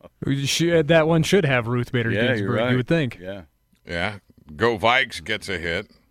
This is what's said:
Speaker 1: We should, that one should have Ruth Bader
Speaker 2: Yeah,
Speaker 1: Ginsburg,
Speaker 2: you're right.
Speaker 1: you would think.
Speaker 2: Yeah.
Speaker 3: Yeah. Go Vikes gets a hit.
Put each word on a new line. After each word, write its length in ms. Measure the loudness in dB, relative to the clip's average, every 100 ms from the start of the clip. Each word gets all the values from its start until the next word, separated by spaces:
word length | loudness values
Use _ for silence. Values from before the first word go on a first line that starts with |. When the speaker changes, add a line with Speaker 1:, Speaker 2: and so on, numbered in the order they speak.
| -20 -10
Speaker 1:
We 220 | -4 -4 -2
should, 400 | 0 2 2 4
that 200 | 4 4
one 160 | 2
should 200 | 4 2
have 220 | 2 0 0
Ruth 240 | -2 -2
Bader 200 | -2 0
Speaker 2:
Yeah, 160 | 0 0
Speaker 1:
Ginsburg, 120 | 0
Speaker 2:
you're 140 | -2 0
right. 140 | 0
Speaker 1:
you 60 | 0
would 100 | 0
think. 320 | -2 -2 -6
Speaker 2:
Yeah. 220 | -14 -14 -16 _ _ _
Speaker 3:
Yeah. 340 | -8 -4 -4 -6 _ -20 -12
Go 240 | 0 0 2
Vikes 440 | 2 2 0 -6
gets 240 | -6 -6 -4
a 100 | -6
hit. 320 | -4 -4 -6 _ _